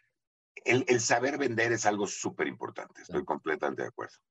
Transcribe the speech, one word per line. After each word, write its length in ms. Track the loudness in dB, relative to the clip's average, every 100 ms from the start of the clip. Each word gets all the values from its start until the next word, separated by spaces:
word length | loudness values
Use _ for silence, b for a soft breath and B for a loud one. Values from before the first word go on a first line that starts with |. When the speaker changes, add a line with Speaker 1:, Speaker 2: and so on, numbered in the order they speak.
| B B _ _ _ -6
Speaker 1:
El, 200 | 2 2 4
el 140 | 4
saber 360 | 4 2 2 0
vender 360 | 0 2 2
es 120 | 2
algo 220 | 2 2 -2
súper 400 | -4 -6 -2 -4
importante, 540 | -4 -8 -10 -12 -14
estoy 200 | -6 -4
Speaker 2:
Claro. 40 | -2
Speaker 1:
completamente 560 | -4 -2 -2 -2 -2
de 60 | -6
acuerdo. 260 | -6 -12 -12 _